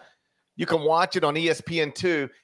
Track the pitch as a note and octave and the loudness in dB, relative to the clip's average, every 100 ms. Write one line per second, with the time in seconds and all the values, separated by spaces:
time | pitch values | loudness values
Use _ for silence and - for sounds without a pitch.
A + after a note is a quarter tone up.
0 | - _ _ _ _ - E3 E3 D3+ E3 | -6 _ _ _ _ -8 -2 0 2 2
1 | D#3+ F#3 D#3 D3+ E3 D3+ - E3+ D3 - | 2 0 0 2 0 -2 -4 -2 -2 -2
2 | F3+ D#3+ C3+ - | -2 -2 -4 -10